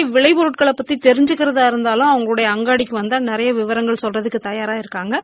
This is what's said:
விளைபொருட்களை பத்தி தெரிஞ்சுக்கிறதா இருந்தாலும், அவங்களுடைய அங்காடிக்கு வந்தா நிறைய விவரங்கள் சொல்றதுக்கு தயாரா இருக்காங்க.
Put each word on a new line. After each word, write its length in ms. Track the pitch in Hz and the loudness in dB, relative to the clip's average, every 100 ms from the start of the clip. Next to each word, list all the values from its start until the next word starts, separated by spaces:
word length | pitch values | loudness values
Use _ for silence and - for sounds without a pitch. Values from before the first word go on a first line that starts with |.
| 277 | 2
விளைபொருட்களை 680 | 247 294 339 311 254 285 | 4 4 4 2 0 0
பத்தி 240 | 269 285 277 | 0 -2 0
தெரிஞ்சுக்கிறதா 680 | 262 247 285 302 285 262 247 | 4 4 4 2 0 2 2
இருந்தாலும், 440 | 233 233 220 285 | 2 0 2 2
அவங்களுடைய 380 | 262 220 226 220 | 2 0 0 0
அங்காடிக்கு 480 | 208 233 254 247 220 | 0 0 0 0 -4
வந்தா 220 | 214 254 | -4 -2
நிறைய 280 | 240 220 247 | -2 -2 -2
விவரங்கள் 500 | 233 214 226 233 226 | -2 -2 -2 -2 -2
சொல்றதுக்கு 360 | 220 208 220 220 | -2 -4 -4 -4
தயாரா 340 | 202 214 214 220 | -6 -6 -6 -6
இருக்காங்க. 400 | 208 190 190 285 | -8 -8 -4 -6